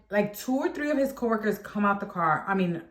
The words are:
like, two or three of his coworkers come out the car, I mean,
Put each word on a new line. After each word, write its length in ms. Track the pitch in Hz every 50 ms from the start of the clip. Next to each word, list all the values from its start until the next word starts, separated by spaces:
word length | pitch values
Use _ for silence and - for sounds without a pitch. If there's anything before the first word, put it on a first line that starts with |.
| - -
like, 260 | 196 208 202 202 -
two 200 | - - - 254
or 120 | 269 311 349
three 220 | - 294 294 294
of 80 | 302 269
his 140 | 269 - -
coworkers 460 | - 247 226 220 214 214 214 202 -
come 260 | - - - 208 202
out 160 | 202 196 202
the 60 | 202
car, 380 | 196 - 180 170 160 151 - - -
I 60 | 196
mean, 280 | 190 185 175 170 165 - -